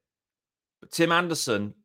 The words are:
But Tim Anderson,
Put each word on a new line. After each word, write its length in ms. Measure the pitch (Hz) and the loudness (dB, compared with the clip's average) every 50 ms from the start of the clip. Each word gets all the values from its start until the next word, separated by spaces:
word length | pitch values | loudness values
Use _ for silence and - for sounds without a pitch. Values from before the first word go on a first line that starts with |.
| _ _ _ _ _ _ _ _ _ _ _ _ _ _ _ _ | _ _ _ _ _ _ _ _ _ _ _ _ _ _ _ _
But 100 | - - | -20 -8
Tim 200 | - - 165 165 | -2 0 2 2
Anderson, 640 | 175 175 180 170 165 143 - 135 113 101 104 104 - _ _ | 4 2 0 0 -2 -4 -2 -2 -2 -2 -2 -4 -8 _ _